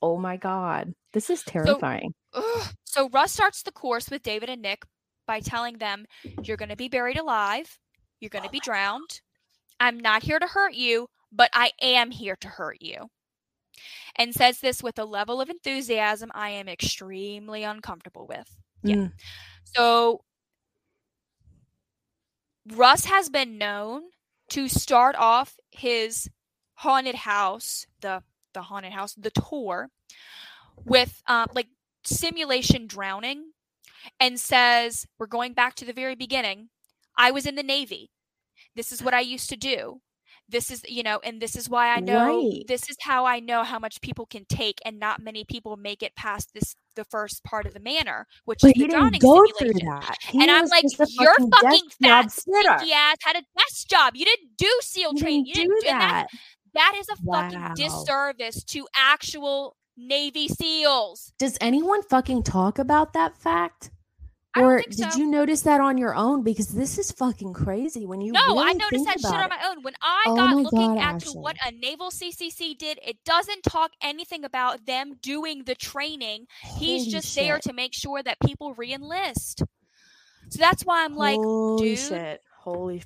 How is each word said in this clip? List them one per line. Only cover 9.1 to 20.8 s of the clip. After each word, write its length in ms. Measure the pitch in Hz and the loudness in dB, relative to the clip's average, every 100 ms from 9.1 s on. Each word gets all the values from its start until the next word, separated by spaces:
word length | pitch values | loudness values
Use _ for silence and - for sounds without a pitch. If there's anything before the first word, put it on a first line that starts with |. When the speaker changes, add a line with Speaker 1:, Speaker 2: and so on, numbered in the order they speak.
| - _ _ _ _ _ - | -20 _ _ _ _ _ -2
Speaker 2:
I'm 200 | 247 233 | 0 0
not 220 | 226 220 | 2 2
here 140 | - 311 | 2 -2
to 80 | 349 | 0
hurt 260 | 392 392 240 | 0 0 0
you, 340 | 247 233 240 _ _ | 0 0 -2 _ _
but 180 | 214 240 | 4 4
I 180 | 240 240 - | 4 2 0
am 300 | 254 247 233 | 2 2 2
here 240 | 240 202 190 | -4 -10 -10
to 140 | 196 | -12
hurt 320 | - 156 - | -10 -10 -10
you." 280 | 160 - 233 _ _ _ _ _ _ - - - - - | -16 -16 -18 _ _ _ _ _ _ -20 -20 -20 -8 -4
And 200 | 240 233 | -4 2
says 240 | 247 247 | 2 4
this 240 | 262 247 | -2 -4
with 160 | 240 220 | -6 -8
a 60 | 214 | -8
level 360 | 202 208 254 | -6 -6 -6
of 80 | 262 | -6
enthusiasm 800 | 349 277 269 240 220 214 214 226 - | -8 -6 -6 -4 -2 0 -2 -8 -10
I 140 | 208 | -10
am 180 | 202 196 | -10 -12
extremely 920 | 180 185 - 190 190 202 208 214 214 | -8 -6 -6 -12 -12 -12 -12 -14 -10
uncomfortable 640 | 214 214 214 175 - - - | -10 -10 -14 -16 -18 -20 -14
with. 320 | - - - _ _ | -16 -16 -20 _ _
Yeah. 120 | 208 208 | -2 0
Speaker 1:
Mm. 160 | 185 - - - - - | -2 -8 -20 -20 -20 -20
Speaker 2:
So 640 | _ 247 233 233 233 233 _ _ _ _ _ _ | _ 2 4 4 2 0 _ _ _ _ _ _